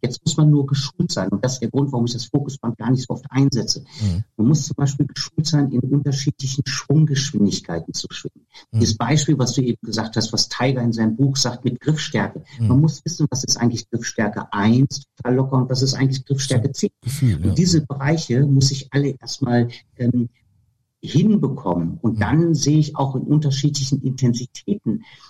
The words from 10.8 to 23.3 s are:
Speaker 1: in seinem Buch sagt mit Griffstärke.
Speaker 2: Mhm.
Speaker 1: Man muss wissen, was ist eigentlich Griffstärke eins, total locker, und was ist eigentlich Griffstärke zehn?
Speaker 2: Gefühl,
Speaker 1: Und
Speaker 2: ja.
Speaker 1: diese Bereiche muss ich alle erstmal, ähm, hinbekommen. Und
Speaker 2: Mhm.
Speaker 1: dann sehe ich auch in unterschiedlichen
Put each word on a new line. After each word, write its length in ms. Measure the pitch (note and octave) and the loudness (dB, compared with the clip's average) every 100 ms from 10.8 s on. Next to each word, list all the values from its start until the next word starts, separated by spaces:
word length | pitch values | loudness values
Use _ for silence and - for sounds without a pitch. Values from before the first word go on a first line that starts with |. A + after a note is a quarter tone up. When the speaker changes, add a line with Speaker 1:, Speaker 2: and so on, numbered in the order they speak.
Speaker 1:
in 120 | A#2+ | 0
seinem 240 | A2+ A2 A2 | 2 0 2
Buch 180 | C#3 C3+ | 0 2
sagt 300 | B2 A#2 B2+ | -2 -2 -4
mit 160 | - | -4
Griffstärke. 600 | - D#3 - A2+ G2 - - - | -2 -2 -2 -2 -4 -6 -18 -4
Speaker 2:
Mhm. 80 | A2 | 2
Speaker 1:
Man 140 | B2+ | 4
muss 220 | D#3 - | 4 0
wissen, 240 | - - D3+ | -8 -2 -2
was 140 | C#3 | -2
ist 140 | B2 - | -4 0
eigentlich 320 | A#2+ A2+ - | 0 -2 -6
Griffstärke 600 | A2+ - - G#2 G#2 - | -8 -6 -2 -2 -4 -6
eins, 500 | G2+ G2+ A#2+ C3+ - - _ | 0 4 4 4 0 -14 _
total 180 | B2 B2+ | -2 0
locker, 220 | C3+ C3 | 2 0
und 120 | B2 | 0
was 120 | B2+ | 0
ist 140 | C3+ - | 0 0
eigentlich 300 | C3+ C3 - | 0 0 -4
Griffstärke 460 | C3+ - B2 A2 | -4 0 0 0
zehn? 180 | - G#3 _ | -2 -4 _
Speaker 2:
Gefühl, 340 | - C#3 B2+ E2 | -8 0 2 2
Speaker 1:
Und 80 | F2+ | 0
Speaker 2:
ja. 80 | |
Speaker 1:
diese 320 | G#2 F3+ E3+ D3+ | 2 4 4 0
Bereiche 600 | C3+ C#3 E3 - A#2+ C#3+ | -4 0 0 0 2 4
muss 260 | C3+ C#3 | 4 4
ich 220 | C#3 - | 0 -2
alle 220 | C#3+ C#3+ C3 | 0 0 -4
erstmal, 480 | - - B2 A#2+ A#2+ - _ _ | -12 -6 0 2 2 -4 _ _
ähm, 320 | A#2+ B2 A#2+ _ _ _ _ _ _ _ | 0 0 -2 _ _ _ _ _ _ _
hinbekommen. 960 | D#3 D3+ G#3+ G3+ D3 C3 F#2 E2+ E2 - | -2 2 4 4 2 -4 -2 -2 -2 -2
Und 140 | A2+ A2 | -2 0
Speaker 2:
Mhm. 40 | |
Speaker 1:
dann 340 | A2 D3 E3+ D3+ | 2 2 4 2
sehe 220 | C#3 D3+ | 2 2
ich 200 | D3 - | 2 -2
auch 180 | C3+ C3 | -4 -2
in 60 | |
unterschiedlichen 800 | - | 2